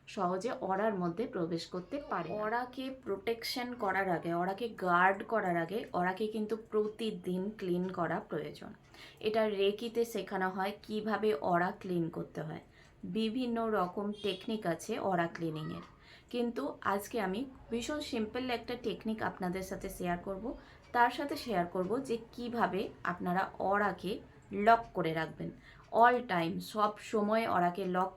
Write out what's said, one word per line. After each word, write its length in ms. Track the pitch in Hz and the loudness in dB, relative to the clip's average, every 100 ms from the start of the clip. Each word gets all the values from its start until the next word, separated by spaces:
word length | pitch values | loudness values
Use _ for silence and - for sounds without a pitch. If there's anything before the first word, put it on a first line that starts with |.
| - | -12
সহজে 440 | - 180 190 220 | -2 0 0 -2
অরার 440 | - 190 190 220 196 | -2 0 2 2 2
মধ্যে 320 | 175 170 240 | 0 -2 -4
প্রবেশ 400 | 190 165 165 - | -2 -2 -2 -4
করতে 300 | 180 180 285 - | -8 -6 -8 -4
পারে 200 | 190 160 | -4 -2
না। 140 | 208 | -4
অরাকে 460 | 214 240 247 - 262 262 | -2 -2 -2 -6 -8 -6
প্রোটেকশন 680 | - 196 233 226 - 262 247 | -6 -2 -2 -2 -2 -4 -4
করার 360 | 240 202 190 190 | -2 0 2 2
আগে, 240 | 165 170 | 2 2
অরাকে 340 | 170 180 196 240 220 | 2 2 0 -4 -2
গার্ড 420 | 185 175 185 196 | 4 8 8 6
করার 340 | 220 220 185 170 | 2 2 2 2
আগে, 280 | 165 208 269 | 0 -2 -2
অরাকে 340 | 175 180 185 214 | 0 0 0 -2
কিন্তু 300 | 214 214 220 220 | -2 -2 -4 -2
প্রতিদিন 800 | 214 208 214 226 180 185 180 190 220 | 0 0 -2 -4 -4 -2 -2 -2 -4
ক্লিন 320 | 190 175 185 | 0 0 0
করা 300 | 185 165 175 - | 0 -2 -2 -4
প্রয়োজন। 440 | 160 151 - - 214 - - - - | -6 -6 -10 -16 -16 -20 -20 -20 -6
এটা 280 | 214 220 220 | 0 2 2
রেকিতে 580 | 196 196 208 233 233 233 | 4 2 2 -2 0 0
শেখানো 440 | 214 190 196 185 | -2 -4 0 0
হয় 240 | 190 196 208 | 0 -2 -4
কিভাবে 500 | - 214 214 208 214 | -6 -4 0 2 2
অরা 380 | 214 185 175 180 202 | 2 4 4 4 -2
ক্লিন 300 | 190 175 165 | -2 0 0
করতে 320 | 170 170 165 | -2 -8 -6
হয়। 200 | 156 165 - - - - | -6 -8 -14 -20 -20 -12
বিভিন্ন 640 | 185 196 220 240 247 226 226 | -6 -2 0 0 -2 0 0
রকম 420 | 214 180 214 208 208 | 2 0 -2 -4 -2
টেকনিক 420 | 202 185 - 220 180 | -4 -4 -4 -2 -2
আছে 340 | 165 - 226 | -2 -2 -2
অরা 280 | 196 180 170 | 0 2 0
ক্লিনিংয়ের, 580 | - 165 156 156 175 - - - - - | -2 -4 -4 -6 -8 -12 -20 -20 -20 -6
কিন্তু 440 | 240 240 240 277 - | -2 0 0 -4 -2
আজকে 400 | - 202 - 233 | 0 0 -2 -2
আমি 240 | 190 202 269 - - | 0 -2 -4 -10 -6
ভীষণ 280 | 233 233 302 | -4 -2 -4
সিম্পল 500 | 302 247 214 247 254 | -2 -2 -2 -4 -2
একটা 260 | 233 - 240 | -4 -4 -6
টেকনিক 380 | 233 180 220 220 | -4 -4 -4 -2
আপনাদের 400 | 214 175 180 185 | -4 -2 -2 -2
সাথে 280 | 185 185 196 | -4 -6 -8
শেয়ার 280 | - 180 175 | -4 -2 -2
করব। 380 | 185 190 220 330 - - - | -4 -6 -6 -8 -14 -20 -2
তার 200 | 247 240 - | 4 4 4
সাথে 180 | 285 294 | -4 -4
শেয়ার 300 | 247 185 175 | 0 0 0
করব 340 | 185 185 240 | 0 0 0
যে 140 | 262 226 - | 0 -4 -4
কিভাবে 580 | - 240 233 180 185 - - | -10 -4 0 2 2 -4 -4
আপনারা 480 | - 175 180 180 - - | -6 -2 0 0 0 0
অরাকে 600 | 185 202 202 185 175 240 - - - | 2 4 2 0 -4 -6 -8 -20 -8
লক 300 | - 208 233 233 | 4 8 8 6
করে 200 | 190 160 | -2 0
রাখবেন, 380 | 160 156 - 170 - - - - - | 0 -2 -6 -10 -10 -18 -20 0 8
all 160 | 240 247 - | 8 8 2
time, 280 | 175 165 185 | 0 2 -2
সব 380 | 175 220 208 208 - | -4 0 0 0 -2
সময় 360 | 220 202 220 226 | 2 4 4 4
অরাকে 380 | 190 175 175 185 | 4 2 2 0
লক 240 | 180 185 | 2 0